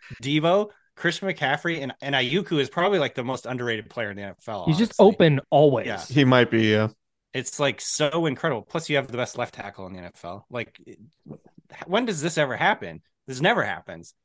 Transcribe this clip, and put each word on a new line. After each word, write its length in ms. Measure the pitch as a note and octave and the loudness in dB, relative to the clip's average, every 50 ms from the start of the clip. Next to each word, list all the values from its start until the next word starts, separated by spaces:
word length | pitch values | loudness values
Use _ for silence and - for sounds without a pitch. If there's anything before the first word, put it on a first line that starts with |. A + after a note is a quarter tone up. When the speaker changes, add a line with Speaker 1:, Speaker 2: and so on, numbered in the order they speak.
| - - - - A#2 | -20 -20 -16 -8 -4
Speaker 1:
Debo, 480 | C#3 D3 D3+ D3+ E3+ F3+ G3+ G#3+ G#3 - _ _ _ _ | -2 0 2 2 4 2 2 0 -2 -8 _ _ _ _
Christian 340 | - - F3 E3 - G3 F#3+ | -4 -2 -2 -2 -2 -4 -6
McCaffrey, 520 | F3 - D3 C3 C#3+ D3+ - E3+ E3 D#3 | -4 -2 0 0 0 0 -2 -4 -4 -4
and, 120 | C#3 B2+ - - | -6 -8 -10 -8
and 140 | C3 C#3 C#3 | -6 -2 0
Ayuk, 320 | C3+ B2+ B2 D3 G3+ F3 | 0 0 0 0 -2 -2
who 100 | - E3+ D3 | 0 0 0
is 100 | C3 - | 0 0
probably, 280 | - E3+ F3 G3+ G3+ F3 | -2 0 0 2 2 0
like, 140 | C#3+ B2 - | 0 -2 -4
the 80 | C3+ A#2+ | -6 -6
most 220 | B2+ C3 A#2+ - | -6 -6 -6 -6
underrated 440 | A#2 B2+ B2 B2 A#2+ A2+ G#2+ G#2 - | -8 -6 -6 -4 -4 -4 -4 -6 -10
player 200 | - A#2+ A2+ G#2 | -8 -8 -8 -8
in 80 | G2 | -8
the 60 | G2+ G2+ | -10 -12
N 120 | G2 - _ | -14 -14 _
F 100 | - - | -12 -10
L, 160 | A2 G2 F2+ | -8 -4 -2
Speaker 2:
He's 120 | D#3+ D#3 | 0 0
just 220 | E3+ A#3 G#3+ - - | 2 0 2 6 6
Speaker 1:
honestly. 140 | G#3 G#3 G#3 | 6 8 8
Speaker 2:
open 240 | - F#3 D#3 C#3+ C3 - - | 6 4 4 4 2 0 2
always. 340 | E3 C#3+ D3+ D3 C3 A2+ - | 4 6 6 6 4 2 -2
Speaker 1:
Yeah. 180 | B2 G#2 F#2 - - | -4 -6 -6 -6 0
Speaker 3:
He 160 | B2+ D3 C#3 | 4 4 6
might 240 | B2+ B2+ B2+ A#2+ A#2 | 8 8 6 6 6
be, 180 | A2+ A2+ A2 G#2+ | 4 2 4 4
yeah. 160 | G#2+ G#2+ A2 G#2+ - _ _ _ _ _ _ _ - | 4 4 2 0 -2 _ _ _ _ _ _ _ -8
Speaker 1:
It's, 260 | C3 B2 - - - | -8 -8 -6 -4 -2
like, 200 | D3 C3+ G#2 - | -2 -2 -2 -4
so 460 | - - - - D3+ C#3+ C#3+ E3+ E3 | -6 -6 -2 0 0 0 0 0 0
incredible. 380 | D#3 C3 - - D#3+ C3+ G#2+ G2+ | -2 -2 -2 -2 -2 -2 -4 -6
Plus, 260 | _ - E3 D#3+ - | _ -8 -8 -4 -2
you 60 | D3 | 0
have 120 | C#3 B2+ | -2 -2
the 100 | A#2 A#2 | -2 -4
best 200 | B2 A#2+ - - | -6 -6 -4 -4
left 160 | B2 A#2+ - - | -6 -8 -6 -8
tackle 320 | - G2+ G2+ - - F#2+ | -12 -14 -14 -14 -14 -14
in 60 | F2+ F#2+ | -14 -14
the 60 | F2+ | -14
N 60 | F2 | -16
F 200 | F2+ - - - | -16 -18 -16 -14
L. 200 | E2+ F2+ G#2 - - | -14 -14 -14 -14 -12
Like, 300 | B2 A#2+ A2+ - - - D#2+ | -10 -10 -10 -10 -14 -20 -20
it, 140 | - F#2+ - G#2 D#3 _ _ - D3 D3+ - _ _ _ _ - - - - - | -20 -20 -20 -20 -20 _ _ -20 -20 -20 -20 _ _ _ _ -20 -20 -18 -16 -6
when 200 | E3 F3+ A3+ B3+ | -2 -2 0 0
does 160 | A3+ F#3+ D3+ | 0 -4 -4
this 160 | C#3+ E3+ D#3+ | -4 -2 0
ever 180 | D#3 D3 C3 A#2+ | 0 0 0 0
happen? 460 | G#2 D#3+ F#3+ G#3+ - - E2+ D#2+ - _ _ _ _ _ | 0 0 0 0 0 -4 -12 -14 -14 _ _ _ _ _
This 120 | - C3 B2+ | -12 -6 -2
never 220 | D3+ G3+ A#3+ F#3+ A#2 | 0 2 2 2 0
happens. 500 | G2+ F2+ E2 - - F2 E2 E2+ - - _ _ | -4 -4 -8 -10 -14 -16 -16 -16 -20 -20 _ _